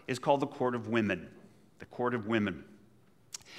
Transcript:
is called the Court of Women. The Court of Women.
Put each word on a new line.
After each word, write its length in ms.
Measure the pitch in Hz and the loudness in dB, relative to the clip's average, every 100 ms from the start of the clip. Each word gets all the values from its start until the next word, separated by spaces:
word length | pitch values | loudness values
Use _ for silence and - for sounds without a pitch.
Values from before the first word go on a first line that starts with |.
| - | -6
is 120 | 127 | -2
called 200 | 156 143 | 2 2
the 80 | 135 | 2
Court 280 | - 127 123 | 0 0 0
of 120 | 110 | 0
Women. 400 | 113 104 92 - - - - - - | 2 2 0 -6 -18 -20 -20 -20 -20
The 60 | - | -12
Court 280 | - 123 | -2 -2
of 140 | 120 104 | -2 0
Women. 360 | 113 101 - - - - - _ _ - - - | 2 2 -2 -12 -20 -20 -20 _ _ -16 -16 -14